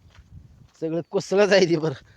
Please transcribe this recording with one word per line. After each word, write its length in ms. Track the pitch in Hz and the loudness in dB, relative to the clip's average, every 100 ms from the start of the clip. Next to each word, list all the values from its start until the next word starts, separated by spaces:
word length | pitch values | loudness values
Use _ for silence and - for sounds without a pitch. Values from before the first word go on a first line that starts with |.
| _ - - - - - - - | _ -20 -20 -20 -20 -20 -20 -12
सगळं 200 | 160 165 151 | -8 -6 -6
कोसळत 420 | 196 - 190 208 | -6 -2 0 4
आहे 140 | 196 180 | 4 4
ते 100 | 165 | 0
बरं. 180 | 151 131 - | -2 -8 -14